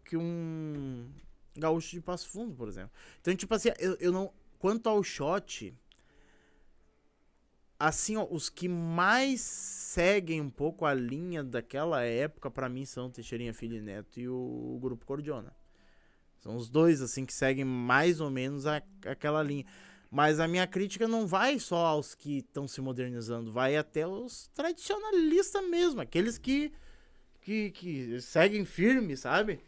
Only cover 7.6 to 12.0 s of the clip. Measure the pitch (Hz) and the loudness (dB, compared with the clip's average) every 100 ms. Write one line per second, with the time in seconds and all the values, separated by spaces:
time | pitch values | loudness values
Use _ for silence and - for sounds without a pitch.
7.6 | _ _ 151 156 - 220 190 165 - - | _ _ 0 2 0 -2 -2 -2 -4 -4
8.6 | 180 175 165 165 185 240 269 254 - - | -4 -2 0 2 4 4 4 0 -2 -6
9.6 | - - - - 175 202 170 160 143 - | -6 -6 -4 2 4 4 2 -2 -4 -2
10.6 | 147 - 156 135 120 139 180 170 135 120 | -4 0 0 0 0 -4 -4 -6 -4 -6
11.6 | 113 135 160 147 | -4 -4 0 0